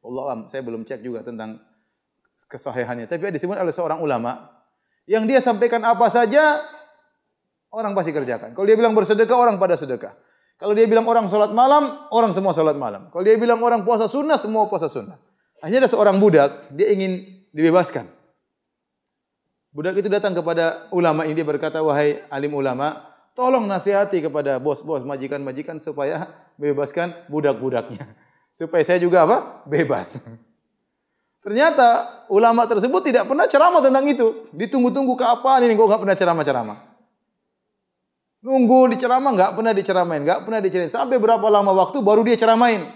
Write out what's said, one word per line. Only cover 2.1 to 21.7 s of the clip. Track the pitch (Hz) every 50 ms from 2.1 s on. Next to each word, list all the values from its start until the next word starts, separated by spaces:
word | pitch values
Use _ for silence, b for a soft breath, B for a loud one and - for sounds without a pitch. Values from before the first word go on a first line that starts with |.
| _ _ _ _ _ _ _ _
kesahihannya. | - - - 143 120 127 120 113 123 120 117
Tapi | 104 170 165 165 202
disebut | 175 - - 180 202
oleh | 202 185 170
seorang | 147 180 175 156 156 160
ulama, | 165 147 135 117 117 120 131 135 - - _ _ _ _ _ _ _ _ _ _ _
yang | - 196 220 220 220
dia | 269 262
sampaikan | - 247 233 202 233 233 233 233 220
apa | 233 233 - 233 214
saja, | - 240 240 208 214 294 311 302 294 302 - - - - - _ _ _ _ _ _ _ _ _ _ _ _ _ _ _ _ _
orang | - 220 226 208 202
pasti | 196 175 165
kerjakan. | 151 151 135 123 120 110 - 110 120 175
Kalau | 196
dia | 208 220 208
bilang | 233 233 214 214
bersedekah, | 208 - 214 208 226 208 240 247
orang | 240 233 208 190
pada | 190 180 170 156
sedekah. | 151 135 127 110 - 101 - _ _ _ _ _ _ _ _ _
Kalau | - 202 208
dia | 214 226 214
bilang | 220 226 226
orang | 226 233 233 220 190
sholat | 190 214 208 208 202
malam, | 226 247 262 285 302 294 277 - - - - -
orang | 233 233 214 175
semua | 190 190 196 160
sholat | 165 160 156 147 143
malam. | 135 113 101 98 92 - _
Kalau | 170 185
dia | 214 220 226
bilang | 233 233 233 226
orang | 226 240 240 233 190
puasa | 208 240 214 226 208
sunnah, | - 277 294 311 311 285
semua | - 214 220 220 214 -
puasa | 208 175 165 143
sunnah. | - 135 104 98 92 _ _ _ _ _ _ _ _ _
Akhirnya | - 156 208 262 262
ada | 208 240
seorang | 220 214 208 190 196
budak, | 202 208 160 151 139 143 - - - - 139
dia | 147 196 214 208
ingin | 190 190 190 185 185 - - - _ _ _ _
dibebaskan. | 151 156 165 160 180 175 - - 139 - - - _ _ _ _ _ _ _ _ _ _ _ _ _ _ _ _ _ _ _ _ _ _ _ _ _ _ _ _ _ _ _
Budak | _ 143 151 180 190 196 190
itu | 214
datang | 190 208 196 202 180
kepada | 170 165 165 170 165 165 165 165 - - -
ulama | - 180 175 165 151 156 160
ini, | 156 151 160
dia | 160 147
berkata, | 147 147 160 156